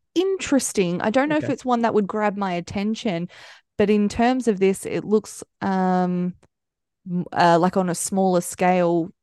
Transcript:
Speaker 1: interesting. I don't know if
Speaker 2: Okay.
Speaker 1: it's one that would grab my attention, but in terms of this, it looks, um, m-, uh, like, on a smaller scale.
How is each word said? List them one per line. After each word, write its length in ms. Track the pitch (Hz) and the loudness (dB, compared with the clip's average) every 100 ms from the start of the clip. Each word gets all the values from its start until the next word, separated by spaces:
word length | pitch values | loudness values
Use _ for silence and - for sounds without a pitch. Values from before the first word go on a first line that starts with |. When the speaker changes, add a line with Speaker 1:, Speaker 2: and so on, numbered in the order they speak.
| _ | _
Speaker 1:
interesting. 880 | 320 381 381 - 277 - - 180 175 | -2 -2 -2 0 0 0 -2 -2 0
I 80 | 220 | 0
don't 180 | 247 285 | 0 0
know 80 | 302 | -2
if 80 | |
Speaker 2:
Okay. 80 | - | -2
Speaker 1:
it's 120 | 262 | -4
one 180 | 254 240 | -2 0
that 100 | 226 | 2
would 140 | 214 190 | 0 0
grab 300 | 214 208 196 | -2 -2 -2
my 160 | 196 | -4
attention, 760 | 175 170 202 208 220 226 170 175 - - - _ - | -4 -6 -4 -4 -2 -2 -4 -6 -12 -20 -20 _ -2
but 140 | 208 | 2
in 180 | 214 208 | 2 2
terms 400 | - 240 262 233 | 2 0 2 0
of 100 | 185 | 2
this, 280 | 190 190 - | 2 0 -4
it 180 | 135 | -6
looks, 380 | - 214 - - - - | 0 0 0 -18 -18 -8
um, 760 | 196 190 185 185 180 180 180 - _ _ _ _ _ _ 190 | -2 0 2 2 0 0 -4 -6 _ _ _ _ _ _ -6
m-, 160 | 175 - | -6 -4
uh, 260 | - 175 170 | 2 4 6
like, 160 | 180 196 | 4 2
on 140 | 180 | -2
a 40 | |
smaller 460 | 170 - 190 190 180 | -2 -4 0 2 2
scale. 680 | - - 180 185 175 170 165 - | 0 0 2 4 2 0 -2 -8